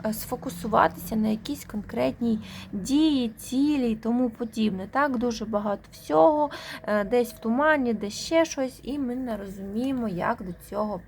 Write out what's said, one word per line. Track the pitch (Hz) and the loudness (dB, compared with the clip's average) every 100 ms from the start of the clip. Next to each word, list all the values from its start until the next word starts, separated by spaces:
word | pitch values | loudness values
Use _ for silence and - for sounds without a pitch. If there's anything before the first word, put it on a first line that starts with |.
е, | 220 | -4
сфокусуватися | 214 - 254 262 - 220 214 320 - - 220 | -4 -6 -8 -6 -6 2 4 4 2 -4 0
на | 214 | 0
якійсь | 214 - 285 | 0 -4 -8
конкретній | - 214 - 226 262 - 233 220 - - - | -8 -10 -6 -2 -2 0 -2 -2 -4 -14 -10
дії, | 208 220 277 320 277 240 | -8 0 2 4 2 -2
цілі | - - 254 294 294 240 | -6 -4 0 2 2 0
і | 220 | 0
тому | 226 240 247 | 0 2 0
подібне. | - 240 226 214 185 196 | -2 -6 0 0 0 -2
Так, | 262 294 247 | 0 0 2
дуже | 240 226 | 0 -2
багато | 220 208 208 202 - | -2 -2 0 -4 -6
всього, | - - 311 320 302 294 - - - | -14 2 6 8 6 2 -2 -12 -10
е, | - 214 | -2 0
десь | 202 240 240 | 2 2 0
в | - | -2
тумані, | 226 240 311 302 247 | 0 2 4 4 2
десь | 208 208 | -2 -4
ще | - - 330 | -6 2 4
щось, | 320 - 262 - | 4 0 -4 -6
і | - 285 | -8 -4
ми | 254 247 | -4 -4
не | 254 214 | -4 -6
розуміємо, | 196 190 196 208 269 262 226 | -8 -10 -6 -2 -2 0 -2
як | 170 156 - | 0 -2 -2
до | 180 175 - | -6 -10 -8
цього | 196 208 185 | -4 -2 -4